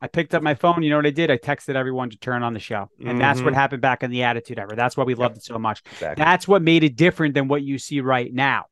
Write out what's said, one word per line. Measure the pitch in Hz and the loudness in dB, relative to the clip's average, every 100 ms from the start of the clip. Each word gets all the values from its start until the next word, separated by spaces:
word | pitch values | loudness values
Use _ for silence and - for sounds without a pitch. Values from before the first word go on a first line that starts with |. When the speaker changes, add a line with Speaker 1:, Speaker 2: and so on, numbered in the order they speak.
Speaker 1:
I | 127 | -6
picked | 170 165 | -4 -2
up | 165 | -2
my | 151 | 0
phone. | 139 175 170 | 2 2 2
You | 156 | 2
know | 151 | 2
what | |
I | 147 | 2
did? | 143 165 | 0 0
I | 123 | 0
texted | - 139 - | -2 -6 -4
everyone | 135 131 127 123 | -4 -4 -4 -8
to | 107 | -10
turn | 127 123 | -6 -4
on | 120 | -4
the | 110 | -6
show, | - 107 95 _ | -8 -8 -8 _
and | 120 120 | -6 0
that's | 139 131 | 2 2
what | 135 | 0
Speaker 2:
Mm-hmm. | 135 | 2
Speaker 1:
happened | 139 131 | 0 0
back | 131 123 | -2 -2
in | 127 | -4
the | 123 | -2
Attitude | 123 117 117 113 | -2 -2 -6 -12
Era. | 101 110 | -8 -2
That's | 123 - | -2 0
why | |
we | 127 | -2
Speaker 2:
Yep. | 120 | 0
Speaker 1:
loved | 123 110 | -2 -4
it | |
so | - 113 | -10 -6
much. | 110 107 - | -4 -6 -10
Speaker 2:
Exactly. | - 78 - | -10 -8 0
Speaker 1:
That's | 156 - - | 4 4 4
what | 196 | 4
made | 160 165 | 6 6
it | 156 | 4
different | 117 170 175 156 | 4 2 4 0
than | 139 135 | 0 0
what | 143 | -2
you | 139 131 | -2 -6
see | - 143 | -4 -4
right | 127 127 120 | 0 0 -2
now. | 123 135 113 - | -2 0 0 -4